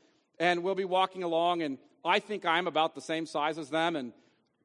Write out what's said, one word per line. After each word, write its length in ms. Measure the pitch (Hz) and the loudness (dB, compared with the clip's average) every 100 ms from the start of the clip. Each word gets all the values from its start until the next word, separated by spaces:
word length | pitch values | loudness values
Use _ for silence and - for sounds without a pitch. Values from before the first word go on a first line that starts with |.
| _ _ _ - | _ _ _ -2
and 240 | 175 175 | 0 2
we'll 120 | 180 190 | 0 -2
be 100 | 190 | 0
walking 380 | 185 185 190 | 2 0 -2
along, 400 | 175 165 175 175 | -2 2 2 0
and 160 | 151 131 _ _ 165 | -2 -6 _ _ 2
I 140 | 208 | 2
think 260 | 214 202 175 | 0 -4 2
I'm 220 | 165 180 | 2 2
about 260 | 151 160 | 2 0
the 80 | 139 | -2
same 240 | - 160 156 | -6 -4 -4
size 320 | 151 151 160 | -2 -2 -2
as 120 | 135 | -4
them, 260 | 160 165 160 | 0 0 -2
and 180 | 120 - _ _ _ _ | -6 -12 _ _ _ _